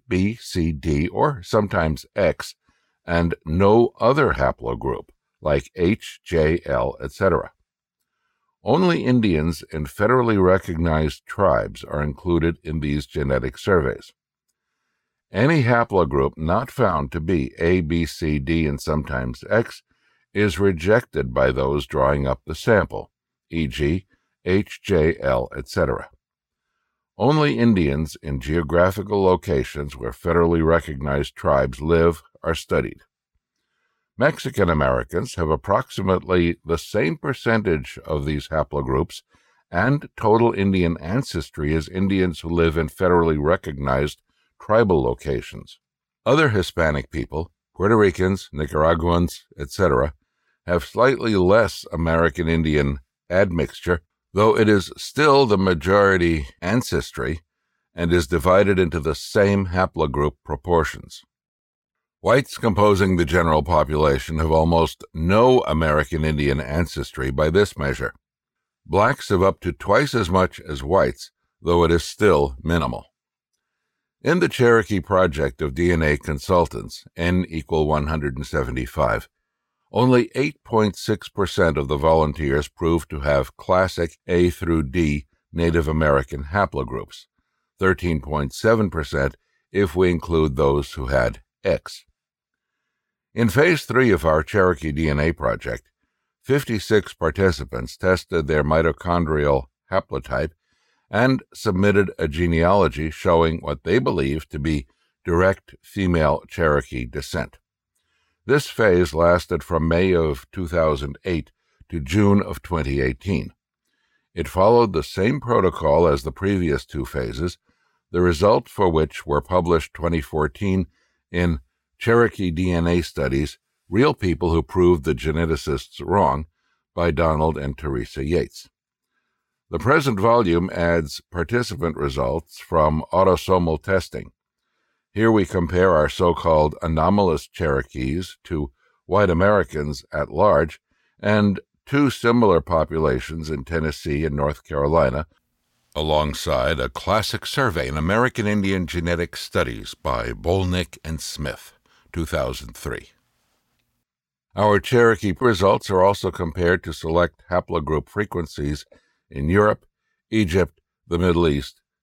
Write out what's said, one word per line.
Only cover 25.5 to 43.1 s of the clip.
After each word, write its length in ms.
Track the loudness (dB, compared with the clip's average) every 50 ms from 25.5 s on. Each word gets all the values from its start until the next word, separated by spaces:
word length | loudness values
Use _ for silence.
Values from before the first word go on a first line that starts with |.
| -8
et 140 | -12 -12 -8
cetera. 400 | -4 -2 -2 -2 -2 -6 -8 -14 _ _ _ _ _ _ _ _ _ _ _ _ _ _ _ _ _ _ _ _ _ -2
Only 400 | 0 2 2 4 2 2 2 2
Indians 580 | 2 2 4 4 2 0 0 -2 -4 -6 -8 -12 -10
in 160 | -8 -8 -6
geographical 840 | -4 -2 -2 -2 -2 0 2 2 2 2 0 -4 -6 -4 -2 2 2
locations 720 | 2 2 2 0 -2 -2 -2 -2 -4 -8 -10 -10 -10 -10
where 160 | -10 -10 -10
federally 540 | -10 -8 -4 -2 2 2 2 2 2 2 2
recognized 720 | 2 2 2 0 -4 -10 -8 -6 -4 -2 -2 -4 -6 -8
tribes 460 | -6 -2 0 2 2 2 0 -4 -6
live 420 | -2 0 2 4 4 2 2 -2 -8 _ _ _
are 140 | -6 -6 -6
studied. 460 | -6 -6 -4 -2 -2 -2 -4 -10 -16 _ _ _ _ _ _ _ _ _ _ _ _ _ _ _ _ _ _ _ _ _ _ _ 0
Mexican 520 | 0 0 0 -2 -8 -8 -2 0 2 2
Americans 680 | 2 2 2 2 0 0 -2 -4 -4 -6 -6 -6 -6
have 140 | -6 -2 -2
approximately 1080 | -2 -2 0 0 0 0 -2 -4 -8 -6 -2 -2 -2 -2 0 0 0 2 2 0 -2 -4 _
the 140 | -4 -4 -4
same 400 | -4 -4 -4 -2 -2 -2 -4 -6
percentage 800 | -6 -8 -8 -4 -2 -2 -2 0 0 0 -2 -2 -4 -8 -14 -18 -8
of 200 | -6 -6 -4 -4
these 220 | -4 -4 -6 -6 -4
haplogroups 760 | -4 -4 -2 -2 -4 -6 -4 -2 -2 -2 -4 -4 -8 -18 -20 _ _ _ _ _ _ _ _ _
and 380 | -4 -2 0 0 0 -2 -4 -10 -14
total 380 | -4 0 2 4 4 4 2 2
Indian 420 | 0 0 0 2 2 2 0 0 -4
ancestry 720 | -6 -6 -4 -4 -4 -4 -6 -8 -8 -8 _ -6 -4 -2 -2
as 140 | -2 -2 -4
Indians 500 | -4 -4 -2 0 2 0 0 0 -2 -6
who 100 | -8 -4
live 280 | 0 2 2 2 2 0
in 100 | -4 -4
federally 500 | -4 -2 0 2